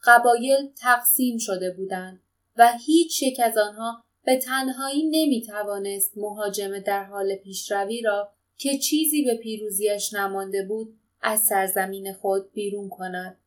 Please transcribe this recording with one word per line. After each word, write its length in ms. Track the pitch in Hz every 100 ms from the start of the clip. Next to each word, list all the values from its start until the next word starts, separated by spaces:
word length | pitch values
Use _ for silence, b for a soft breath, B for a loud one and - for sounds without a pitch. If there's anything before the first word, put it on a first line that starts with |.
قبایل 680 | - 240 240 240 247 269 277 -
تقسیم 560 | 247 240 - - 254 233
شده 320 | 226 185 185
بودند 500 | 180 190 185 185 185 _ _ _ -
و 160 | 233 240
هیچ 420 | 269 320 320 -
یک 180 | 269 254
از 140 | 233 220
آنها 460 | 208 208 226 233 _ _
به 140 | - 262
تنهایی 720 | 254 269 262 254 269 277 320
نمی‌توانست 1080 | 311 311 240 220 208 202 202 196 196 196 214
مهاجم 600 | 208 208 208 196 196 196
در 260 | 190 196
حال 320 | 196 202 196 196
پیشروی 640 | 190 190 - 202 202 233
را 300 | 226 202 202 _ _ _
که 220 | 277 277
چیزی 460 | - 302 311 302
به 120 | 254 226
پیروزیش 760 | 226 214 214 190 208 208 202
نمانده 520 | 208 196 196 196 196 196
بود، 320 | 220 220 - _ _
از 180 | - 165
سرزمین 720 | - 196 190 190 190 196 196
خود 400 | 190 202 196 196
بیرون 360 | - 202 202 196
کند. 480 | - 185 180 185 185